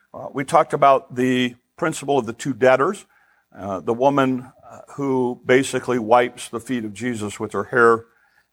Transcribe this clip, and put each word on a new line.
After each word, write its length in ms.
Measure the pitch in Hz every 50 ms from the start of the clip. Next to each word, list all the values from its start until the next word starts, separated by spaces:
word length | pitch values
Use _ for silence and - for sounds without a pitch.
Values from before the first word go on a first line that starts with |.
| _ _ -
uh, 140 | - 127 - -
we 100 | 135 143
talked 300 | - 190 151 160 - -
about 400 | 147 139 139 135 127 - - 131
the 420 | 123 127 127 127 127 127 123 123 - _ _ _
principle 420 | - 170 160 156 - 143 139 143 139
of 80 | 117
the 80 | 104 113
two 220 | - - 147 127
debtors, 500 | 107 127 127 131 127 135 180 214 - - _ _ _ _ _ _ _ _ _ _
uh, 240 | - 92 101 98 90
the 140 | - 117 117
woman, 580 | 117 131 139 139 143 135 131 131 127 123 - - _ - -
uh, 120 | 113 110 - - -
who 440 | - 143 139 131 131 127 123 123 - -
basically 540 | - 127 131 135 - - 127 - - 123 127
wipes 500 | 110 107 117 123 123 123 120 - - -
the 100 | - 117
feet 240 | 113 - 127 120 110
of 100 | 110 101
Jesus 460 | 95 117 123 120 110 107 101 - -
with 120 | 110 104
her 140 | - 98 101
hair 400 | - - 123 117 117 117 113 113 _ _ _ _ _ _ _ _ _